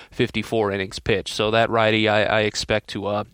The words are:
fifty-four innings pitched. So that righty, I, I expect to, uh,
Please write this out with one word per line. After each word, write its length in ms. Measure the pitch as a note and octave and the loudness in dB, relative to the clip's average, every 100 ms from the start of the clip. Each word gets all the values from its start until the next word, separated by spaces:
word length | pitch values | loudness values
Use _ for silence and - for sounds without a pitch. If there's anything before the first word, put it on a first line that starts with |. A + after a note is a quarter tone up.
| - | -10
fifty-four 600 | - A#2 A2+ - A2+ G#2 | -2 -2 -2 -2 0 2
innings 260 | G2 F#2+ - | 0 -4 -4
pitched. 360 | - G2+ - | -2 -2 -2
So 160 | - G#2+ | -2 0
that 180 | A2+ A2 | 2 2
righty, 380 | A2+ A2 A2 G#2+ | 2 2 2 2
I, 160 | G#2+ | 2
I 160 | G2 G#2+ | 2 2
expect 480 | G#2+ - - G#2+ - | 0 -2 -2 -2 -4
to, 160 | G#2 G2 | -8 -4
uh, 180 | G#2 G#2+ | -4 -6